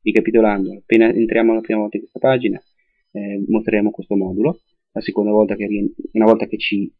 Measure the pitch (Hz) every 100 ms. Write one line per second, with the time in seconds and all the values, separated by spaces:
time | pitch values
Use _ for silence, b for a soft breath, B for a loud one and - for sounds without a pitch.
0 | 107 107 110 113 110 101 95 98 _ -
1 | 170 - 113 113 113 113 110 107 107 104
2 | - - 135 131 117 98 _ _ _ _
3 | _ 101 101 101 101 110 110 107 104 -
4 | - 101 95 95 131 180 _ _ _ -
5 | - 101 104 107 101 104 104 104 101 -
6 | - 110 110 110 - 107 - 101 95